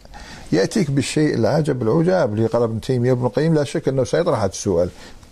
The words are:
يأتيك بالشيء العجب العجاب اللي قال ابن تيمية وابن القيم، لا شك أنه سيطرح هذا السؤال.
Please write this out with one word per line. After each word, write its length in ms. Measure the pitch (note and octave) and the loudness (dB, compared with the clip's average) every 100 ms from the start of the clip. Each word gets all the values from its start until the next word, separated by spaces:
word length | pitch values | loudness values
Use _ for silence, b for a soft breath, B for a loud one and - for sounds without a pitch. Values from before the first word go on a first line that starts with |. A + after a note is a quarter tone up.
| - B B B B | -20 B B B B
يأتيك 380 | D#3+ F#3 - D3 | 0 2 0 0
بالشيء 440 | C#3 - D#3 D3+ | 0 0 0 0
العجب 480 | A#2 G#2+ D3+ D3+ B2+ | 2 2 2 0 0
العجاب 520 | A2 D#3 E3+ F#3 B2+ | 0 2 2 2 2
اللي 120 | G#2+ A2+ | 0 0
قال 160 | A#2+ | 2
ابن 180 | A#2 A2 | 0 -2
تيمية 320 | - B2+ B2 | -2 0 2
وابن 140 | B2 B2 | 0 0
القيم، 280 | - D#3+ | 0 2
لا 100 | D#3 | 2
شك 240 | C#3 E3 C#3+ | 0 -2 0
أنه 160 | C3+ | 0
سيطرح 340 | B2 D3+ F3 B2 | 0 0 0 0
هذا 120 | G2 | -2
السؤال. 380 | - G#2 E2+ F2+ B B B - | -2 0 0 0 B B B -8